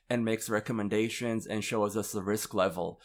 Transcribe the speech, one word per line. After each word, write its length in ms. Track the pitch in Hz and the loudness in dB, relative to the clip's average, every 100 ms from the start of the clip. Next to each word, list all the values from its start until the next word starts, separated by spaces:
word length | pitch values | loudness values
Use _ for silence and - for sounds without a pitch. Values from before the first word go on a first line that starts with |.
| - | -2
and 140 | 123 | 0
makes 260 | 113 110 - | 2 0 0
recommendations 960 | 107 - 117 101 107 113 - 120 113 - | 0 0 -2 2 2 2 0 -2 -2 -2
and 160 | 107 | -4
shows 340 | 101 113 104 104 | 0 0 2 0
us 140 | 101 | -2
the 140 | 107 | -2
risk 300 | 95 107 - | 0 0 0
level. 460 | 104 95 87 85 - | 2 2 2 -4 -6